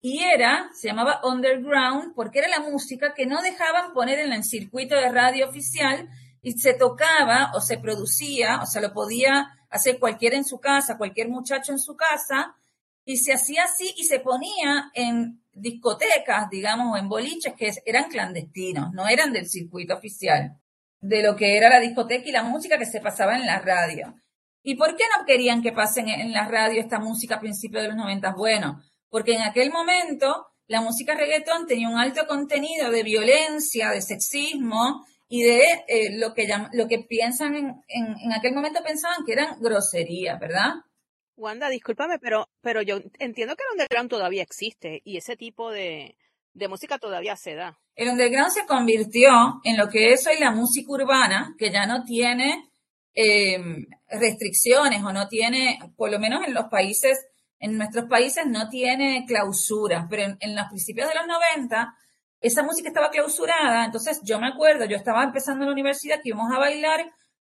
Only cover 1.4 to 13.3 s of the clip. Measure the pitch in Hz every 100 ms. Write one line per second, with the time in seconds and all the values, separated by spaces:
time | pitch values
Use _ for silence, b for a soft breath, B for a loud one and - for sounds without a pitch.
1.4 | 262 262 262 277 254 269 339 - 226 269
2.4 | 320 320 302 285 - 254 285 294 254 277
3.4 | 370 359 330 330 349 269 240 277 302 226
4.4 | 226 226 196 247 262 285 254 247 247 262
5.4 | 269 285 - 311 277 277 - B B B
6.4 | 247 233 262 247 254 247 320 320 262 240
7.4 | 277 196 - 233 220 208 - - 294 269
8.4 | 226 247 - 214 202 202 208 233 269 277
9.4 | 277 B B 208 262 247 240 220 233 269
10.4 | 277 254 285 277 269 233 202 190 233 254
11.4 | 254 269 262 277 285 285 320 302 - 269
12.4 | 349 - _ _ _ _ - 254 285